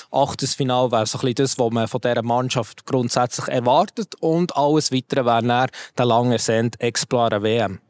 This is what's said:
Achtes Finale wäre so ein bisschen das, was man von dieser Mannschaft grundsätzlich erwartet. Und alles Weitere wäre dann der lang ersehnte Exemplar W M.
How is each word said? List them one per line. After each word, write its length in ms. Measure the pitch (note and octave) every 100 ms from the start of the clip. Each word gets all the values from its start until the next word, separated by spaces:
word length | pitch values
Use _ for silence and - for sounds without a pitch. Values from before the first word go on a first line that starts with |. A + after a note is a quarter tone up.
| -
Achtes 440 | - C3+ - C3+ -
Finale 340 | C3 B2 B2+
wäre 160 | A#2 A2
so 120 | -
ein 40 |
bisschen 140 | C3 A#2+
das, 240 | C3+ -
was 120 | A#2
man 180 | A#2 A2+
von 100 | A#2+
dieser 240 | B2 A#2+
Mannschaft 640 | A2+ A#2+ B2+ B2+ G#2+ - -
grundsätzlich 640 | C3 A#2+ B2+ A#2+ - -
erwartet. 680 | C3+ B2 D3 G3 - G3+ -
Und 340 | E3 E3 F3 C#3+
alles 380 | C#3+ D#3 -
Weitere 320 | C3 - C#3 A#2+
wäre 180 | A#2
dann 240 | A#2+ A#2+ C3 - - -
der 80 | B2
lang 260 | A#2 B2
ersehnte 480 | A2 - A2+ A#2 -
Exemplar 640 | A#2+ - - B2 A#2 G#2
W 140 | G#2+ A#2
M. 220 | G2+ F#2